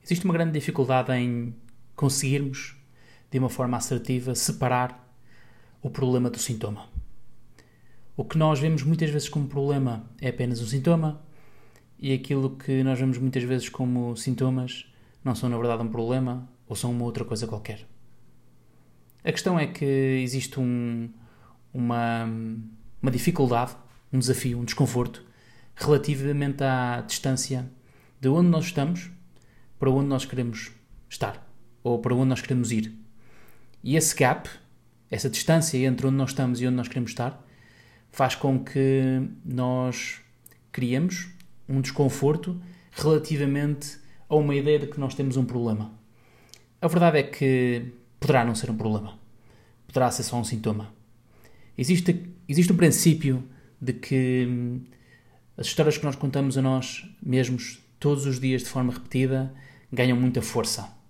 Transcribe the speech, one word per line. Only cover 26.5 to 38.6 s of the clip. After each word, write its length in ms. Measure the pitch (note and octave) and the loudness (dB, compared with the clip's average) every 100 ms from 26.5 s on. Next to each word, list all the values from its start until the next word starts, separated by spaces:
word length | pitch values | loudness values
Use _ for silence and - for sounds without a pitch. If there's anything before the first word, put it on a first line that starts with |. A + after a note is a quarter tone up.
| C3+ | 0
à 400 | C#3 B2+ B2 B2 | 0 0 0 -4
distância 640 | A#2 - C#3 C3 - C3 B2+ - _ - - _ | -6 -4 -2 -2 -2 -4 -6 -14 _ -20 -20 _
de 40 | C3 | 2
onde 180 | D#3 F3 | 6 6
nós 160 | D#3+ | 6
estamos 460 | - - C#3+ F3 - - - - - - - - | 2 -2 0 -2 -6 -18 -20 -20 -20 -20 -20 -2
para 120 | C3 | 2
onde 180 | C3 C#3 | 4 2
nós 160 | C3 | 0
queremos 460 | - B2+ A#2+ A2 - - _ - - | -2 -4 -4 -6 -12 -18 _ -20 -16
estar 360 | - G#2+ G2 - - - - | -6 -6 -6 -16 -20 -20 -8
ou 160 | A#2+ A#2 | -2 0
para 160 | A2 | 2
onde 160 | B2 C3 | 2 2
nós 100 | B2 | 2
queremos 320 | - C3 A2+ | 0 0 2
ir. 220 | A2+ A2 - - - - - - - - - | 0 -2 -8 -18 -20 -20 -20 -20 -20 -20 -12
E 140 | - D#3 | 0 2
esse 200 | D3+ - | 2 4
gap, 320 | B2+ B2+ - - - - _ _ _ | 4 4 -4 -18 -20 -20 _ _ _
essa 180 | G2 C3 | -4 -2
distância 480 | - - D#3+ D#3+ B2+ | -2 4 4 4 2
entre 300 | C3 B2+ C3+ | 2 2 2
onde 100 | C3+ | 2
nós 140 | C3 | 0
estamos 280 | - B2+ A#2+ | 0 0 0
e 80 | B2+ | 0
onde 80 | |
nós 140 | B2+ B2 | 0 -2
queremos 220 | C3+ A#2 | -4 -4
estar, 360 | - B2 C#3+ - - - - - - _ | -4 -6 -6 -20 -20 -20 -20 -20 -20 _
faz 240 | - - | 0 0
com 300 | - C#3+ C3 | 2 2 2